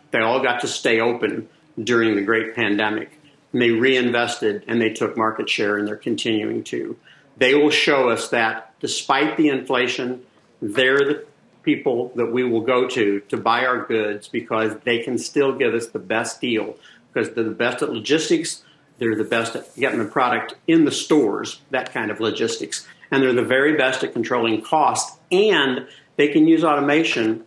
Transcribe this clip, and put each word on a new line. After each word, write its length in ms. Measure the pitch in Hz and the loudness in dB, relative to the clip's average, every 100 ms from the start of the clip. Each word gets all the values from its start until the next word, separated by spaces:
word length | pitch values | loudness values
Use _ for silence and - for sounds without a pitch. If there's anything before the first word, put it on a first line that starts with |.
| _ | _
They 80 | 123 | -2
all 220 | 110 127 | 0 2
got 200 | 123 123 | 0 0
to 60 | 127 | -4
stay 340 | - 131 113 | -4 0 2
open 480 | 113 117 107 90 - _ _ - | 2 0 -2 -4 -10 _ _ -8
during 340 | 107 120 113 101 | 0 2 2 2
the 60 | |
great 340 | 101 113 110 - | 2 0 0 -2
pandemic. 640 | 110 104 107 107 110 - - _ _ | 0 0 0 -2 -8 -16 -20 _ _
And 100 | 123 | 0
they 100 | 120 | 2
reinvested 920 | 113 131 131 123 120 120 - 110 104 - | 4 2 2 2 0 -2 -2 -2 -2 -2
and 140 | 117 | -2
they 100 | 110 | 0
took 260 | 107 110 - | -2 -4 0
market 320 | 110 107 104 | -2 -2 -4
share, 280 | - 104 104 | -2 0 -2
and 80 | 104 | -4
they're 120 | 107 | -6
continuing 680 | - 110 120 110 107 113 107 | -6 -4 -2 -2 -2 -6 -6
to. 300 | 120 110 117 _ - _ - | -8 -8 -10 _ -20 _ 0
They 160 | 127 143 | 2 4
will 160 | 151 | 4
show 380 | 147 - 139 127 | 4 2 2 2
us 200 | 113 - | 0 -2
that 440 | 120 113 110 - _ | 0 0 -2 -10 _
despite 560 | - - - 139 151 151 | -8 -4 -2 0 0 2
the 140 | 151 | 2
inflation, 720 | 131 127 127 123 - 127 127 - _ _ _ | 0 0 0 0 -2 -6 -8 -12 _ _ _
they're 380 | 110 107 131 139 | -4 2 4 4
the 260 | 139 147 - _ _ _ | 2 -2 -8 _ _ _
people 480 | - 139 143 120 123 120 | -4 -2 0 -2 -2 -2
that 160 | 113 | -2
we 120 | 120 | 0
will 180 | 127 113 | 0 0
go 260 | 110 127 127 | 2 2 2
to, 320 | 131 104 101 | 0 0 0
to 180 | - 117 | -2 -2
buy 280 | 101 117 127 | 0 0 0
our 200 | 123 98 | -2 -2
goods 420 | 113 107 104 - | -2 -2 -6 -8
because 480 | 120 - 113 110 101 | -8 -4 -2 -2 -2
they 160 | 127 113 | -2 -2
can 180 | 123 120 | -2 -6
still 360 | 120 143 135 | -2 0 0
give 200 | 127 123 | 0 0
us 140 | 113 113 | -2 -4
the 120 | 110 | -10
best 420 | 90 110 131 - | -4 -4 -4 -6
deal, 340 | 127 110 104 - - - _ | -2 -2 -2 -10 -18 -20 _
because 200 | 139 107 | -4 -4
they're 100 | - | -2
the 80 | 110 | -4
best 300 | - 120 123 | -2 -2 -2
at 60 | 151 | -4
logistics, 720 | 117 110 156 156 160 165 - - _ _ - | -4 0 0 2 0 -2 -10 -16 _ _ -6
they're 180 | 117 107 | -2 -2
the 80 | |
best 320 | 104 117 117 - | -2 -2 -2 -6
at 200 | - - | -12 -4
getting 240 | 127 120 | -2 -2
the 60 | 104 | -2
product 500 | 139 123 117 - - - | 0 0 0 -4 -6 2
in 180 | 165 147 | 4 4
the 60 | |
stores, 720 | - - 156 113 104 107 - - | 0 2 2 4 0 -6 -12 -6
that 240 | 131 123 | -6 -4
kind 180 | 135 107 | -6 -6
of 80 | 104 | -4
logistics. 680 | 110 101 117 - - - - - - | -4 -2 -2 -4 -8 -10 -12 -20 -4
And 100 | 135 | 2
they're 120 | 131 | 2
the 100 | 123 | 2
very 340 | 110 131 143 151 | 2 4 4 2
best 260 | 131 131 | 2 0
at 100 | - | -4
controlling 480 | 123 113 123 113 107 | -4 -2 0 0 -2
costs, 560 | - 156 135 117 - - - | 0 2 2 0 -4 -12 -2
and 560 | 180 214 170 139 127 - - _ - | 2 4 4 2 -2 -8 -16 _ 0
they 100 | 147 | 2
can 200 | 160 160 | 6 6
use 160 | 160 | 6
automation 800 | 160 143 139 151 160 - 110 113 | 4 2 2 2 2 0 -2 -2